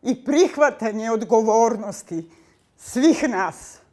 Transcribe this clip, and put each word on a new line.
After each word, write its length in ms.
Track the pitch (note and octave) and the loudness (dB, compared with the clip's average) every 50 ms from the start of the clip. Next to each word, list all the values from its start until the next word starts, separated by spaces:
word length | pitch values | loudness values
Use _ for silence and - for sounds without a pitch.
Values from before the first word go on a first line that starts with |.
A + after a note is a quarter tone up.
i 220 | - A#3+ B3+ - - | -2 -4 -6 -4 -2
prihvatanje 840 | D4 C#4+ D4+ F#4 - - C#4+ D4 C#4 - - A3 A3 G#3 A3 A3 A3+ | -2 2 2 2 2 4 2 2 2 2 -2 -6 -4 -4 -4 -4 -2
odgovornosti 1200 | A3+ A3 A#3 - A#3 A3 A3+ A3 G#3+ A3+ A#3 A3+ A#3 G3 G#3+ G#3 F#3+ - - - E3+ E3 E3 - _ _ _ _ _ _ _ _ _ | -4 -4 0 2 2 2 2 4 2 4 4 2 0 -4 -8 -10 -12 -14 -14 -10 -10 -10 -10 -12 _ _ _ _ _ _ _ _ _
svih 520 | _ - - - B3 C4 E4 D#4 D#4 C#4 C4 | _ -20 -8 -4 2 2 2 2 2 0 -2
nas 500 | A3+ F#3 F#3+ E3 - - - - - - _ _ | -2 -2 -4 -4 -6 -10 -20 -20 -20 -20 _ _